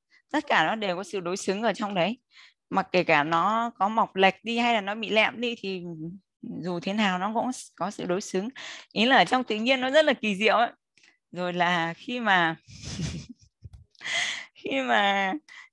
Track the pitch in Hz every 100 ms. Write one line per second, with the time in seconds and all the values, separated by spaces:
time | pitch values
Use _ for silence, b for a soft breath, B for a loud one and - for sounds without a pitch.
0 | _ b _ 294 294 202 160 220 208 175
1 | 202 202 175 190 - 196 226 - 208 196
2 | 170 247 _ b b b - 196 180 180
3 | 165 156 147 170 185 226 233 - 196 220
4 | 196 190 190 - 220 233 240 226 196 214
5 | 202 208 - 170 240 233 190 190 175 160
6 | 165 190 _ _ - 175 165 175 180 208
7 | 208 180 196 220 240 254 - - 175 -
8 | 180 175 - 190 214 - B B B 196
9 | 233 262 254 254 247 214 233 269 254 285
10 | 302 247 214 190 214 196 233 - _ _
11 | b b _ 165 180 175 175 175 165 165
12 | - 247 220 190 165 156 - - - -
13 | 165 - - - _ _ - - - -
14 | B B B B B _ - 269 262 220
15 | 202 196 190 302 - B B